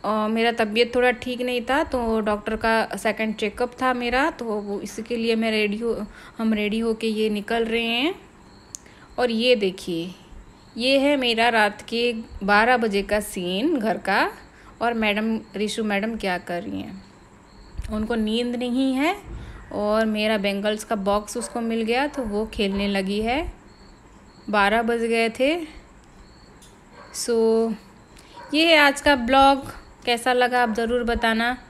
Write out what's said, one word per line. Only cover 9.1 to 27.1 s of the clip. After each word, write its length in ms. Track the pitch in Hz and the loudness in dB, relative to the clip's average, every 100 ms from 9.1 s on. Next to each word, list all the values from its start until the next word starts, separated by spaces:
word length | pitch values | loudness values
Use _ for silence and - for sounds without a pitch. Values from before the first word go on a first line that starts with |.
| - | -2
और 120 | 247 | 0
ये 260 | 226 247 240 | 2 4 4
देखिए, 580 | 190 180 - 165 180 180 - - - - - 226 | 2 -2 -6 -6 -6 -12 -20 -20 -20 -20 -16 -2
ये 220 | 247 269 | 2 4
है 180 | 277 285 | 4 2
मेरा 320 | 247 226 240 | 0 2 2
रात 340 | 226 208 208 | 4 2 0
के 320 | - 233 240 226 226 - | -6 -2 -2 -2 -10 -6
बारह 340 | 196 208 233 254 | 2 4 6 4
बजे 260 | 220 202 | 2 0
का 180 | 196 208 | 0 -2
सीन 560 | 202 196 180 190 285 294 | -2 -6 -4 0 0 0
घर 200 | 214 196 | 0 -2
का। 340 | 190 208 359 - - - - - | 0 0 0 -4 -20 -20 -20 -4
और 120 | 233 | -2
मैडम, 460 | 233 214 208 220 220 - 196 | 0 0 0 -2 -4 -6 -6
रिशु 280 | 214 226 | -4 -2
मैडम 320 | 214 196 220 220 | -2 -2 -2 -4
क्या 220 | 196 180 | -4 -4
कर 240 | - 175 | -4 -8
रही 180 | 196 190 | -6 -10
हैं, 240 | 196 190 - - - - - - - - - | -10 -14 -20 -20 -20 -20 -20 -20 -14 -12 -6
उनको 240 | 214 220 | -6 -2
नींद 420 | 233 214 226 247 240 | -2 0 0 -2 -2
नहीं 380 | 247 247 269 | -2 0 0
है 220 | 262 302 403 - - - - - | 2 0 -2 -10 -14 -14 -16 -10
और 340 | - 208 214 220 | -4 0 2 2
मेरा 320 | 214 214 214 | 0 0 0
बैंगल्स 460 | 202 196 208 214 | 0 0 -2 -4
का 120 | - 220 | -4 -2
बॉक्स 400 | 196 202 208 240 | 0 0 -2 -8
उसको 240 | 226 240 | -6 -6
मिल 220 | 226 226 | -2 -2
गया, 240 | 220 240 285 | 0 0 -2
तो 160 | 285 | -4
वो 240 | 226 208 220 | -4 -4 -4
खेलने 420 | - 202 202 202 | -2 -2 0 0
लगी 320 | 196 190 202 | 0 -2 -2
है। 420 | 220 269 349 - - - - - - - - - - | -2 -2 -4 -10 -20 -20 -20 -20 -20 -20 -20 -16 -2
बारह 320 | 208 202 220 | 2 4 4
बज 180 | 226 233 | 2 0
गए 280 | 226 226 226 | 0 2 0
थे। 320 | 226 269 349 311 - - - - - - - - - - - - - - | 2 0 0 -4 -14 -20 -20 -20 -20 -20 -20 -20 -20 -20 -20 -20 -20 -14